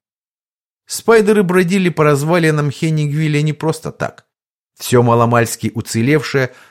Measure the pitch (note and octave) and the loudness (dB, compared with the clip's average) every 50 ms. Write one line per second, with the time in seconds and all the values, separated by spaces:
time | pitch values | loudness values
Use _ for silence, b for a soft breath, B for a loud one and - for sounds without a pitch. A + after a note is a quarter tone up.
0 | _ _ _ _ _ _ _ _ _ _ _ _ _ _ _ _ _ - - - | _ _ _ _ _ _ _ _ _ _ _ _ _ _ _ _ _ -14 -14 -6
1 | - - A3+ A3 G#3+ G3 A3 G#3 G3+ E3+ F3+ F#3 F#3 E3+ F#3+ G3+ F#3 F3 D#3 - | 0 2 4 4 4 4 2 2 2 2 2 0 0 2 0 0 0 0 0 0
2 | D#3 D3+ D3 C3+ C#3+ D#3 F3 F3+ E3+ D#3 D3+ D3+ D3 D3 - - - D#3+ D#3 D#3 | 2 2 2 0 0 0 0 2 2 2 0 0 0 -2 -4 -2 -2 -2 -2 -2
3 | D3+ D3 C#3 D3+ D#3+ D3+ D3+ D3 D3+ D#3 D3 - - D#3+ D#3 - - D3 - - | -2 -2 -2 -2 -2 0 0 0 0 -2 -4 -4 -4 -4 -4 -4 -8 -12 -10 -8
4 | - - - - - _ _ _ _ _ _ _ _ _ _ - - - B2 B2 | -8 -10 -10 -12 -20 _ _ _ _ _ _ _ _ _ _ -14 -6 0 2 2
5 | A#2+ A#2+ A#2 A#2+ A#2 A#2 A#2+ A#2+ A#2 A2+ - - - A2 - A2+ G#2 - - A2+ | 4 4 4 2 2 2 2 2 0 0 -4 -6 -8 -8 -6 -8 -8 -6 -4 -2
6 | A2+ C3 D3+ D3+ B2 - - C#3 C3 B2 B B B B | 0 0 0 0 0 -2 -2 -2 -2 -4 B B B B